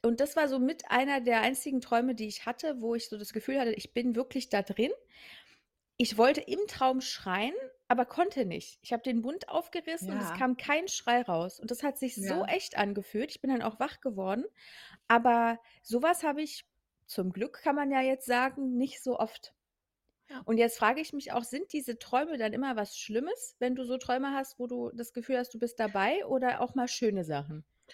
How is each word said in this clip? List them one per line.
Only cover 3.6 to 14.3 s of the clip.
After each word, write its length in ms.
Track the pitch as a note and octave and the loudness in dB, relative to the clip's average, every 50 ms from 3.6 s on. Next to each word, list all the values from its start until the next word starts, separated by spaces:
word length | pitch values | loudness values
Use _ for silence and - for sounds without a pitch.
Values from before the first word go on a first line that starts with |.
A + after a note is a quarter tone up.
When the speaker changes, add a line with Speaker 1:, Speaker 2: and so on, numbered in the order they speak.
Speaker 1:
hatte, 120 | B3 A#3 G#3+ | 2 2 0
ich 200 | - - - - | -2 -6 -4 -2
bin 220 | A#3+ A#3+ B3 A3+ | 0 0 2 2
wirklich 340 | A3+ C4 - - C4+ - - | 2 0 0 -4 -6 -2 0
da 120 | - G3+ | 0 0
drin. 300 | G3 - G3 - A3+ D#4 A#4+ - - _ - - - - - - - - _ _ _ _ _ _ _ _ _ - | 0 0 2 2 2 2 0 -4 -8 _ -20 -20 -20 -20 -20 -20 -20 -20 _ _ _ _ _ _ _ _ _ -2
Ich 180 | A#3+ - A3 G#3+ | 0 2 4 6
wollte 220 | A#3 C4 D4+ - | 6 6 6 4
im 180 | - - - F#4 G#4 | 0 -2 -2 -2 -2
Traum 340 | - - - C4 C4 C4 C4 | -4 -2 0 2 2 2 0
schreien, 540 | C4 - - - - F#3+ F3+ G3 G#3+ C4 F4+ B4 C5+ C5 - _ _ | -2 -6 -8 -6 -4 -2 0 0 0 -2 -2 -4 -8 -10 -14 _ _
aber 180 | - C4+ B3 B3+ | 2 2 2 2
konnte 400 | B3+ - D#4 F4+ G4+ - C#4 A#3 | 2 0 0 0 2 2 0 -2
nicht. 360 | F#3 D#3+ - - - - _ | -2 -2 -6 -8 -12 -16 _
Ich 100 | - - | -6 -4
habe 100 | A#3+ A#3 - | -4 -2 0
den 160 | C4 A#3+ A#3 | 0 0 0
Mund 280 | A3 B3+ D#4+ G4 - - | 0 -2 -6 -8 -8 -4
aufgerissen 640 | - E4 E4+ - - F4 D#4+ D#4+ E4 E4+ - F#3+ | -2 -2 -2 -2 -6 -8 -6 -6 -6 -6 -4 -4
und 80 | - - | -4 -4
es 60 | G3+ E3+ | -4 -4
Speaker 2:
Ja. 40 | |
Speaker 1:
kam 240 | - - C4 B3+ B3+ | -2 0 2 2 2
kein 320 | B3+ - - C#4+ D#4+ F#4 F#4+ | 0 0 0 0 0 0 -2
Schrei 340 | - - - A#3+ A#3+ B3 | -6 -4 0 2 2 2
raus. 380 | A#3+ G#3 E3+ D#3+ E3+ F#3 - - | 2 2 0 0 0 -2 -6 -10
Und 100 | A#3+ A3 | -8 -6
das 120 | B3 - - | -4 -2 -2
hat 140 | C#4 C4+ - | -4 -2 -2
sich 180 | C4+ B3 - | -4 -4 -4
so 0 | |
Speaker 2:
Ja. 280 | G#3 G3 G3 C#4 F4 F#4+ | -4 -2 -2 0 0 0
Speaker 1:
echt 300 | - D#4+ G4 - - - | 0 0 -2 -2 -2 -2
angefühlt. 540 | - G#3 G3+ G3+ G#3 G3 - - G#3+ C4+ D4+ | -2 0 0 -2 -4 -6 -4 -4 -4 -4 -4
Ich 100 | - - | -6 -4
bin 100 | - C4 | -2 0
dann 120 | C4+ A#3 | 0 0
auch 160 | - A3+ A3 - | 0 -2 -2 -2
wach 220 | C4 D4+ - - | -4 -4 -4 -6
geworden. 440 | - C4+ G#3 F#3+ F#3+ F#3+ | -8 -6 -4 -4 -2 -2